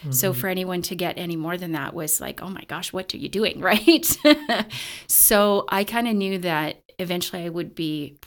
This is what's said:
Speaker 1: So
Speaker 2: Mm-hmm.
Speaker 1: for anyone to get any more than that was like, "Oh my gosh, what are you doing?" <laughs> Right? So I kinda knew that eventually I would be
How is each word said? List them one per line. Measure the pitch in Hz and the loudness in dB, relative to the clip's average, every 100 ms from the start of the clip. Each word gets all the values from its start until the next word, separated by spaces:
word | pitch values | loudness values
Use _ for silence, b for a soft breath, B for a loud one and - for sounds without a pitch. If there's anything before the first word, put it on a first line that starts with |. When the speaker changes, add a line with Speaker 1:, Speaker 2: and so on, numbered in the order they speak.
| 151 | -4
Speaker 1:
So | 131 196 | 0 0
Speaker 2:
Mm-hmm. | 123 | 0
Speaker 1:
for | 185 | -2
anyone | 185 185 180 | -4 -4 -4
to | 175 | -4
get | 175 175 - | -4 -4 -4
any | 175 165 | -6 -6
more | 160 180 | -4 -6
than | 180 | -4
that | 156 135 | -6 -6
was | 170 151 - | -6 -2 -2
like, | - - | -4 -10
"Oh | 180 | -12
my | 196 - | -12 -12
gosh, | 151 - | -10 -8
what | 185 190 | -8 -8
are | - | -8
you | 139 | -6
doing?" | 190 220 - | -2 -2 0
<laughs> | 185 | 2
Right? | 208 330 320 - - 294 302 285 202 214 B B B B | 4 6 4 4 4 6 6 4 -2 -2 B B B B
So | - - 208 208 202 - | 6 6 8 6 4 2
I | 196 | -2
kinda | 202 233 240 | 0 -2 0
knew | 208 196 190 | 2 0 -2
that | 175 156 151 - _ - | -2 0 -2 -6 _ -8
eventually | 180 180 - 185 | -4 -2 -4 -6
I | 170 | -6
would | 170 170 | -6 -6
be | - 160 151 139 143 | -4 -4 -4 -6 -12